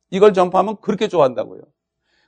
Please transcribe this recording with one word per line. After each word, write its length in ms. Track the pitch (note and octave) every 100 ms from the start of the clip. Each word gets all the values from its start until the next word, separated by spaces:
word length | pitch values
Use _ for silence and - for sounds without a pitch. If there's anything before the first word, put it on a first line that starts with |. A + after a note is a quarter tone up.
| _
이걸 220 | F#3 G#3+
전파하면 440 | F#3+ F3+ F3+ G3 G#3+
그렇게 260 | - G#3 G#3+
좋아한다고요. 540 | F3 C3 A2+ - - - _ _ _ _ _